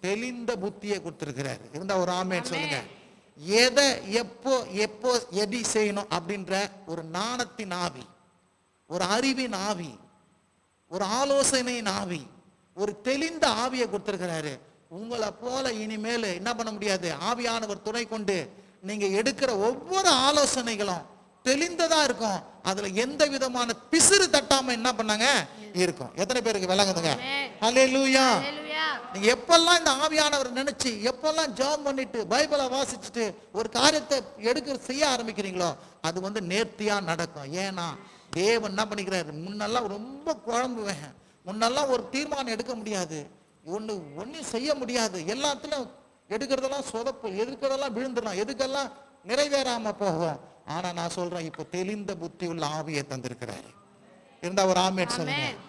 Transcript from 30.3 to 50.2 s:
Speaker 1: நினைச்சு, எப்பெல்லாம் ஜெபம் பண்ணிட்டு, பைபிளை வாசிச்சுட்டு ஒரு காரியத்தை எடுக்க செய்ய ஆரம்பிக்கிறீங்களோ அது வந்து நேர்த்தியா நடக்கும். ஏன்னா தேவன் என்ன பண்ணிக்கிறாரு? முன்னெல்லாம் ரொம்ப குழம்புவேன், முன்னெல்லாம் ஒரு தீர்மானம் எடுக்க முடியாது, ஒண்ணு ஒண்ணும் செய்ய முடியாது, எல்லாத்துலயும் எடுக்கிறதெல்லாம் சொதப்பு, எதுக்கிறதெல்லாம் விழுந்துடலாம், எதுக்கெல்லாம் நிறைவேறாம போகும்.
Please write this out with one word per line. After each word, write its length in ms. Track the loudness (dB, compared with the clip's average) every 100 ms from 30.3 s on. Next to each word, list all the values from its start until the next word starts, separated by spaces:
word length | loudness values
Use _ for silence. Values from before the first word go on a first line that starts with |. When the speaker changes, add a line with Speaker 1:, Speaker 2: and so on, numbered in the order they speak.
| 2 -2 -2
Speaker 1:
நினைச்சு, 320 | -4 -2 -2 0 -2
எப்பெல்லாம் 420 | -2 -2 0 -2 0
ஜெபம் 260 | 0 0 -2
பண்ணிட்டு, 320 | -4 -4 -4 0
பைபிளை 340 | 2 2 2 0
வாசிச்சுட்டு 520 | -2 -4 -6 -10 -4 -4 -6 -10 -6
ஒரு 80 | -2 6
காரியத்தை 400 | 6 6 0 -2 -2 -6 0
எடுக்க 280 | 0 -2 -8 -6
செய்ய 140 | 0 2
ஆரம்பிக்கிறீங்களோ 560 | 2 -2 -4 -4 0 -2 -2 -12 -6 -4
அது 100 | -4 -4
வந்து 160 | -4 -2
நேர்த்தியா 440 | 0 -2 -2 0 0 0
நடக்கும். 360 | -2 -4 -6 -8 -4 -4
ஏன்னா 220 | -4 -6 -8 -14 -20 -8 0
தேவன் 340 | 4 4 2
என்ன 120 | -2 -2
பண்ணிக்கிறாரு? 420 | -2 -2 -2 -4 -8 -10
முன்னெல்லாம் 420 | -6 -2 -2 -2 -6
ரொம்ப 400 | -10 -10 -6 -6 -2
குழம்புவேன், 600 | -2 -2 -4 -6 -8 -10 -18 _ _ -10
முன்னெல்லாம் 460 | 0 0 2 2
ஒரு 100 | 0 0 -6
தீர்மானம் 380 | -4 -4 -4 -4
எடுக்க 200 | -4 -6
முடியாது, 380 | -4 -4 -4 -6 -10 -18 _ _ -8 -8
ஒண்ணு 200 | -6 -8 -8 -12
ஒண்ணும் 300 | -12 -10 -6
செய்ய 160 | -4 -2 -2
முடியாது, 360 | 0 0 0 -2 -4 -2
எல்லாத்துலயும் 520 | -2 -4 -4 -6 -6 -12 _ _ _
எடுக்கிறதெல்லாம் 600 | -6 -2 -2 -2 -6 -6
சொதப்பு, 360 | -6 -6 -6 -8 -4
எதுக்கிறதெல்லாம் 540 | -4 -4 -4 -2 -4 -4
விழுந்துடலாம், 420 | -4 -4 -4 -4
எதுக்கெல்லாம் 480 | -4 -2 -2 -2 -4 -8 -20 _ -4
நிறைவேறாம 680 | 0 2 2 0 -2 -2 -2
போகும். 360 | 0 2